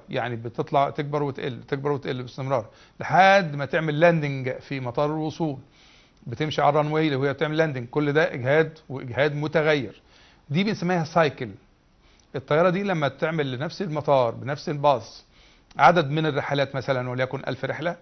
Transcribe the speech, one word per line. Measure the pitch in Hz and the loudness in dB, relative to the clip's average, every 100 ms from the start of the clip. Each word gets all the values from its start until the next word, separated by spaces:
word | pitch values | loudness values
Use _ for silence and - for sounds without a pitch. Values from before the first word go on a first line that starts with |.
| - | -6
يعني | 127 120 117 | -6 -4 -6
بتطلع | 117 - 143 147 143 | -8 -8 -2 0 0
تكبر | 139 147 147 | -2 -4 -4
وتقل، | 143 131 135 113 113 | -4 -4 -8 -8 -8
تكبر | 139 147 | -6 -4
وتقل | 143 - 127 | -4 -4 -8
باستمرار، | 123 - 131 131 104 - - - | -8 -8 -4 -2 -4 -14 -20 -12
لحد | - 160 190 196 165 143 | 0 6 6 6 2 -4
ما | 135 | -4
تعمل | 165 156 147 | -2 -2 4
لاندنج | 170 165 147 135 127 | 4 4 0 -4 -6
في | 127 - 139 | -8 -8 -6
مطار | 127 131 147 | -4 -2 -2
الوصول. | 156 156 151 160 131 - _ - - _ _ - | -2 -6 -4 -4 -6 -12 _ -20 -20 _ _ -10
بتمشي | 117 156 - | -4 -2 2
على | 143 | 4
الران | 147 151 | 4 2
واي | 156 160 131 | 2 2 2
وهي | 139 | 0
بتعمل | 131 151 156 | 0 -2 0
لاندنج، | 160 131 120 | 0 -2 -4
كل | 147 147 | -2 2
ده | 147 165 | 2 2
إجهاد | 139 127 151 156 - - | 0 2 4 2 -2 -12
وإجهاد | 131 127 117 151 147 | -10 -6 0 0 0
متغير. | 151 160 151 151 104 - _ _ - _ - | -2 0 2 2 -2 -12 _ _ -20 _ -4
دي | 147 | 0
بنسميها | 208 - 175 180 | 0 0 0 -2
cycle. | 156 175 151 - 117 98 _ _ _ _ _ _ _ 131 | 0 2 2 0 -10 -12 _ _ _ _ _ _ _ -8
الطيارة | - 151 180 | 0 2 4
دي | 175 | 2
لما | 202 170 139 | -2 0 -2
تعمل | 135 160 160 135 | -2 -4 -2 -2
لنفس | 123 156 - | -4 -6 -6
المطار | 165 151 143 139 117 113 | -6 -4 2 4 2 -2
بنفس | 117 147 - | -8 -8 -6
الباص | 147 147 123 110 - - _ - _ _ - | 0 2 2 -2 -18 -20 _ -20 _ _ 6
عدد | 151 175 139 | 6 6 2
من | 151 160 | 0 0
الرحلات | 139 - 143 135 135 | -2 -2 -2 -2 -4
مثلًا | 135 127 127 | -4 -2 -2
وليكن | 123 127 135 - | -4 -4 -4 -8
ألف | 127 131 | -6 -6
رحلة، | 120 170 202 | -6 -6 -8